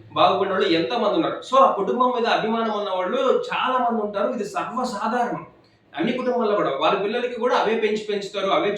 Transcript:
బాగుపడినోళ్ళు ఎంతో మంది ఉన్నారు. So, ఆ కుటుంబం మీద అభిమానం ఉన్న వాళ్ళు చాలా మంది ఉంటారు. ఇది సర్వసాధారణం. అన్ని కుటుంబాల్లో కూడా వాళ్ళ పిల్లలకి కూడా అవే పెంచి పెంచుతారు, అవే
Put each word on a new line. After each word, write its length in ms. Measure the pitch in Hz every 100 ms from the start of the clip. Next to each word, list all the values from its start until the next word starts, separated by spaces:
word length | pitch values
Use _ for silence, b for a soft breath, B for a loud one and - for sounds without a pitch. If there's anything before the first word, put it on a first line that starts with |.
| -
బాగుపడినోళ్ళు 560 | 151 180 190 190 190 -
ఎంతో 300 | 165 - 226
మంది 160 | 202
ఉన్నారు. 260 | 170 - - -
So, 60 | 262
ఆ 140 | 254
కుటుంబం 400 | 202 196 233 254 247
మీద 100 | 226
అభిమానం 520 | - 220 226 226 208
ఉన్న 120 | 202
వాళ్ళు 540 | - 180 262 262 - -
చాలా 240 | 302 240 254
మంది 240 | 240 220
ఉంటారు. 300 | 208 196 233
ఇది 120 | 220
సర్వసాధారణం. 1040 | 185 175 185 226 233 196 226 247 220 160 - - b b _ 143
అన్ని 160 | 190
కుటుంబాల్లో 440 | 247 254 233 214 190
కూడా 140 | 175
వాళ్ళ 280 | - - 196
పిల్లలకి 420 | 208 240 247 240
కూడా 160 | 247 -
అవే 220 | 202 226
పెంచి 280 | 214 214 -
పెంచుతారు, 360 | 196 - 196 190
అవే 300 | 196 196